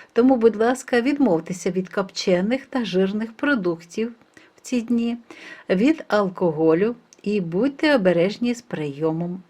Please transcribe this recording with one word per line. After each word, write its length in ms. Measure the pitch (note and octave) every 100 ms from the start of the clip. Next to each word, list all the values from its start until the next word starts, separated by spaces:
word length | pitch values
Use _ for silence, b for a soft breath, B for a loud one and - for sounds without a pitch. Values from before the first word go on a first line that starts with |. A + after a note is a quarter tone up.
| B
Тому, 240 | - B3+ C4
будь 200 | A3+ G#3+
ласка, 440 | A3+ B3+ - B3
відмовтеся 720 | A#3+ C#4+ B3+ E3 D#3+ F#3 G3
від 180 | F#3 F#3
копчених 760 | - F#3+ - - F3+ G3 C4+ -
та 180 | C4
жирних 480 | G#3+ F#3 F#3+ G#3 A3+
продуктів 800 | - C#4+ C4+ F3+ E3 - - A#3 A#3 _ B B B
в 40 |
ці 200 | - B3
дні, 360 | A3+ A#3+ A#3 A#3 B B B B B
від 340 | F#3 B3+ D#4 -
алкоголю 880 | G#3 G3 F#3 F3+ D3+ D#3+ E3 G#3+ A#3 _ _
і 180 | G3+ G#3
будьте 540 | E3+ F3 C4+ C#4 D#4
обережні 600 | C#4 F#3 E3+ F3+ G#3+ A#3+
з 80 | A#3+
прийомом 800 | - D#3+ D3 C#3 D#3+ D#3+ F3 F3+